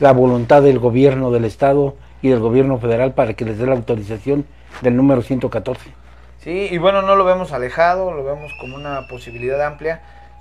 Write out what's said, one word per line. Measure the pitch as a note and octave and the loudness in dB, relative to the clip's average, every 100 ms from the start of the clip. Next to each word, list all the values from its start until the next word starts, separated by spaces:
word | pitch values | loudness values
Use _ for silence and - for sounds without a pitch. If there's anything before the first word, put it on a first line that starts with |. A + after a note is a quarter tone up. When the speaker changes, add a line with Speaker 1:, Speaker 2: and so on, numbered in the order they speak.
Speaker 1:
la | C#3+ | 4
voluntad | B2+ B2+ B2 A#2+ D3 | 6 4 2 4 6
del | C#3+ B2+ | 6 4
gobierno | A#2+ A#2 C#3 C3 C3 | 2 4 2 2 0
del | A#2+ A2+ | 0 -2
estado | - C#3 C#3+ C#3 - - - | 0 0 2 0 -6 -20 -4
y | C3+ | 0
del | B2 | 0
gobierno | A2+ B2 C3+ B2+ | 2 2 2 -2
federal | A#2 A#2 C3 | -2 0 0
para | B2+ A#2+ | 0 -2
que | A2 A2+ | -4 -8
les | G#2+ | -6
dé | |
la | B2+ | -2
autorización | C3 A2+ A#2 G2+ A2 A2+ C#3+ C#3+ - - - | -2 -2 -6 -6 -10 -4 -4 -6 -16 -20 -4
del | B2+ B2 | -2 2
número | C#3 C3 | 4 2
ciento | A#2 C3 C3 | 0 -4 -4
catorce. | A#2 G2 B2+ - - - - - - | -6 -8 -10 -14 -20 -20 -20 -20 -20
Speaker 2:
Sí, | D3 F3+ G3+ | -10 -8 -6
y | E3+ | 0
bueno, | F3+ G3 | 0 2
no | F#3+ G3 | 2 4
lo | |
vemos | F#3 F#3 F3 | 4 0 -2
alejado, | C3+ B2+ D3+ E3+ F#3 F#3 | -6 -6 0 0 2 -4
lo | D#3 | -6
vemos | C3+ C#3+ D3+ - | -8 -10 -12 -16
como | B2+ C3+ | -16 -14
una | D3 C#3 B2+ | -12 -12 -12
posibilidad | B2 A#2 A#2 B2 C#3 | -16 -16 -8 -6 -4
amplia, | D3 D3 D#3 D#3+ - - - - | -4 -6 -8 -8 -14 -20 -20 -18